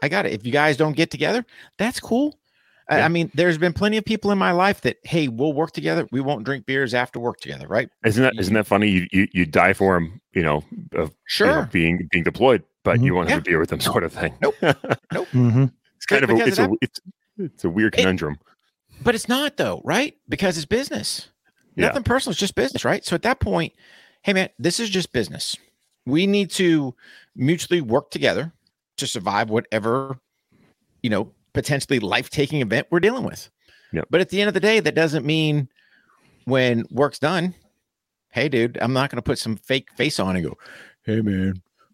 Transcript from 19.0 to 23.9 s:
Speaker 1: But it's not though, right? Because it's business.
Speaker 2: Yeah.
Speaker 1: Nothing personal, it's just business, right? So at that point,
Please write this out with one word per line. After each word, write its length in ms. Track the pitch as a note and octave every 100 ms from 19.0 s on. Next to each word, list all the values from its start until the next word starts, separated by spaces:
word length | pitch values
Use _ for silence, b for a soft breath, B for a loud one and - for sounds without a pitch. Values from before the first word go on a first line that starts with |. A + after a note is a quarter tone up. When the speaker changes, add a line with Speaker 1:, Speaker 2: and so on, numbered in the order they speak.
Speaker 1:
But 140 | A#3 A3
it's 120 | -
not 280 | B3+ D4 -
though, 240 | B2+ F2+
right? 320 | - F#3+ C#4+ - -
Because 280 | C#3+ F#3+ E3
it's 80 | D3
business. 640 | A3+ C#4+ - G#3 - - _ _ _ _ -
Speaker 2:
Yeah. 100 | E3+
Speaker 1:
Nothing 160 | C#4
personal, 280 | G#3+ B3+ C4
it's 80 | F3
just 140 | G3+ -
business, 280 | B3+ -
right? 220 | A#3 G3+ -
So 100 | E3+
at 60 |
that 180 | A3+ C4
point, 320 | - F3+ D#3+ b b